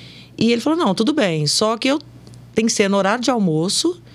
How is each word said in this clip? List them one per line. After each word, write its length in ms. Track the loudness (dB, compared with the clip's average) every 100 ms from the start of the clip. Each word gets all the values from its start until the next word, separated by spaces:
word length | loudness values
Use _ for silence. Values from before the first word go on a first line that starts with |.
| -20 -20 -12 -2
E 140 | 0
ele 80 | 0
falou, 180 | 0 0
"Não, 160 | 0
tudo 180 | 0 0
bem, 340 | 0 0 0 -2
só 300 | 0 0 0
que 120 | -2
eu 100 | -2 -4 -20 -20 -20 -8
tenho 120 | -2 0
que 60 |
ser 160 | 2 2
no 80 | 2
horário 260 | 2 0
de 80 | 0
almoço 680 | 0 2 2 0 0 -2 -4 -12